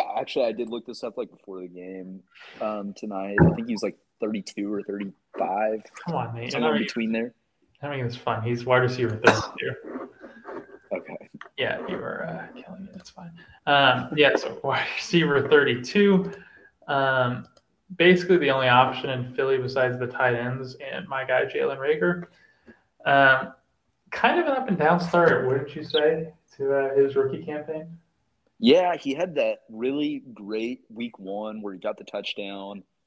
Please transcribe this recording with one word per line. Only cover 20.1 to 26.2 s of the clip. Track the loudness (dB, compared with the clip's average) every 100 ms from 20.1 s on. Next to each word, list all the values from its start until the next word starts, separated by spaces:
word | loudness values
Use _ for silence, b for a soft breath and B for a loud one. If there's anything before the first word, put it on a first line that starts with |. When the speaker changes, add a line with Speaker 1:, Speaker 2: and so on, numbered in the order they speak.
| 0 0
Speaker 2:
ends | 0 -2 -6 -8 -12 -12
and | -10 -8
my | -6
guy, | 0 2 2
Jalen | 0 -2 -2
Reagor. | -2 0 0 0 -6 b b b b b b _ 2
Um, | 6 8 6 2 -12 _ _ _ _ -14
kind | 2 2 4
of | 2
an |
up | 0 0
and | 2
down | 4 4
start, | 2 4 6 4 2
wouldn't | 0 -2 -10
you |
say, | -2 2 2 2